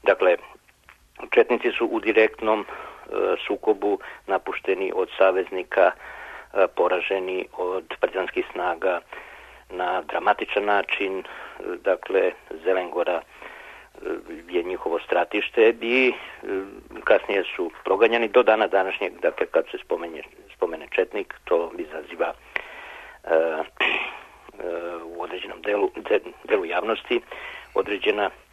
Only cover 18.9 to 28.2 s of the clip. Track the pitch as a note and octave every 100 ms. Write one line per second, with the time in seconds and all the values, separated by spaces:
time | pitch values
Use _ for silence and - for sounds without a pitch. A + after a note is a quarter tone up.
18.9 | - F#2 - E2+ - - E2 - D#2 -
19.9 | E2+ E2 D#2 - - - - E2+ D#2+ D2+
20.9 | - F2+ G#2 F#2 - - E2+ E2 E2 D#2
21.9 | D#2+ D2+ E2 E2+ - - - - - -
22.9 | - - - E2 D#2+ E2 D#2 D#2+ - -
23.9 | - - - - - - - F2+ E2+ E2+
24.9 | E2+ E2 F2 E2 F#2 F#2 - G#2 G#2 F#2+
25.9 | - - G2+ F2+ - - G#2 E2+ F2+ G#2+
26.9 | A2 - A#2+ - - - - - - -
27.9 | G2+ G#2 G#2